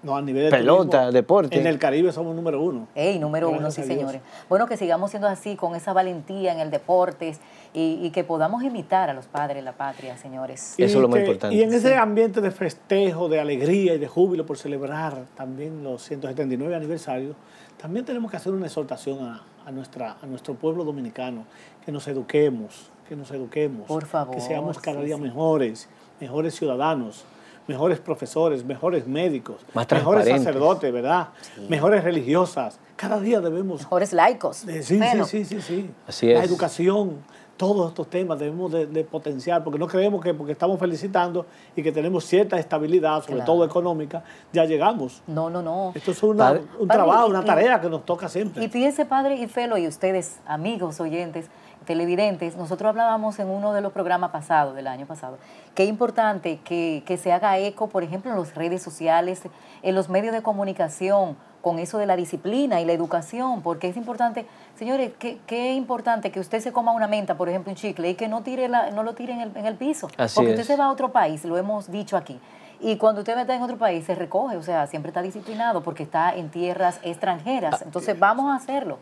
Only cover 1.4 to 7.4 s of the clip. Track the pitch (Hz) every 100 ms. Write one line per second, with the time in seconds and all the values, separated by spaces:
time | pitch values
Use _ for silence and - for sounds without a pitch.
1.4 | 147 143 160 147 151 143 180 156 165 165
2.4 | 165 143 170 127 110 143 165 190 151 156
3.4 | 165 156 151 151 135 135 135 135 - -
4.4 | - 190 240 233 180 170 196 208 202 190
5.4 | 208 196 175 170 180 185 185 170 151 196
6.4 | 185 165 156 143 - 180 180 - 165 151